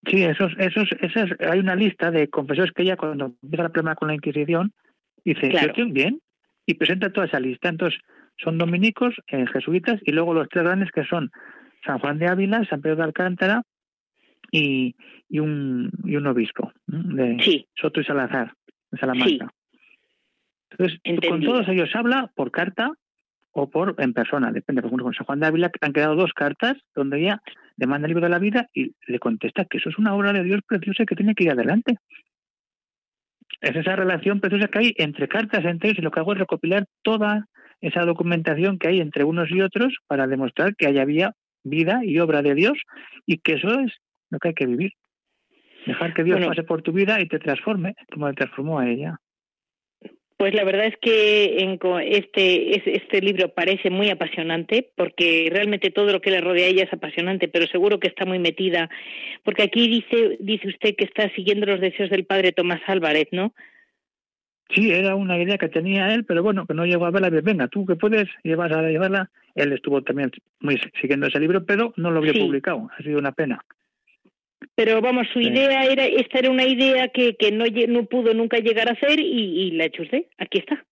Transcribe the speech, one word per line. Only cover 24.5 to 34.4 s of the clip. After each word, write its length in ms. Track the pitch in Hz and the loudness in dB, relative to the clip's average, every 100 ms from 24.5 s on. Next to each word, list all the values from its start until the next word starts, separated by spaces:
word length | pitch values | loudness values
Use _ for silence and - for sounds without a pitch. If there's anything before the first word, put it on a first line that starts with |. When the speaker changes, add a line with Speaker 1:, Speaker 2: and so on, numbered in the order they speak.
Speaker 1:
depende. 300 | 113 - 135 | -4 -4 -4
Por 80 | 117 | -2
ejemplo, 160 | 127 | -4
con 100 | 123 | -4
San 120 | - 131 | -6 -6
Juan 140 | 143 | -2
de 60 | 156 | 0
Ávila 240 | 160 175 - | 0 -2 -2
han 100 | 151 | -4
quedado 220 | 147 151 | 0 2
dos 180 | 156 180 | 2 0
cartas 460 | - 147 143 233 277 _ | 0 -4 -2 -2 -4 _
donde 260 | - 139 143 | -6 -4 0
ella 220 | 175 208 - - _ - | -2 -2 -8 -20 _ -6
demanda 300 | 127 143 151 | -2 -2 0
el 40 | |
libro 140 | 165 170 | 0 2
de 40 | |
la 80 | 175 | 2
vida 300 | 202 233 240 | 2 0 -2
y 180 | - 131 - - | -4 -6 -8 -8
le 120 | 120 | -4
contesta 460 | 120 113 113 - | -2 -2 -4 -4
que 140 | 185 - | -4 -4
eso 100 | - | -6
es 100 | 160 | 0
una 160 | 214 | 0
obra 180 | 196 202 | 2 2
de 120 | 202 | 2
Dios 160 | 180 202 - | 2 -2 0
preciosa 360 | 202 180 190 | -4 -2 -2
y 40 | 220 | -2
que 100 | 170 | 2
tiene 180 | 202 | 0
que 100 | 214 | 2
ir 60 | 175 | 2
adelante. 460 | 131 117 202 - 240 _ - _ _ _ _ _ _ _ _ _ _ _ _ _ - | 2 2 2 2 -2 _ -20 _ _ _ _ _ _ _ _ _ _ _ _ _ -6
Es 160 | 147 131 | -4 -2
esa 200 | 160 196 | -2 0
relación 440 | 185 175 196 202 | 0 0 0 0